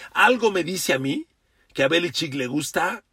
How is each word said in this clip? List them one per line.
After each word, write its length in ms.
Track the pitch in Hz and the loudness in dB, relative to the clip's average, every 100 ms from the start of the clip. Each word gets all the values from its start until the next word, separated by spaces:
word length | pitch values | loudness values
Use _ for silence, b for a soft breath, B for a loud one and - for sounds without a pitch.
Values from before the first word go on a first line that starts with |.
| B | B
Algo 380 | - 208 247 226 | 4 4 4 2
me 140 | 190 | 0
dice 300 | 165 185 - | -2 -4 -2
a 40 | 135 | 0
mí 280 | 135 277 320 _ _ _ _ | 0 -4 -6 _ _ _ _
que 80 | - | 0
a 60 | 139 | 2
Belichick 460 | 165 175 - 151 | 2 0 -4 -4
le 120 | 135 123 | -4 -4
gusta 580 | 147 147 175 175 220 _ | -4 -2 -2 -2 -4 _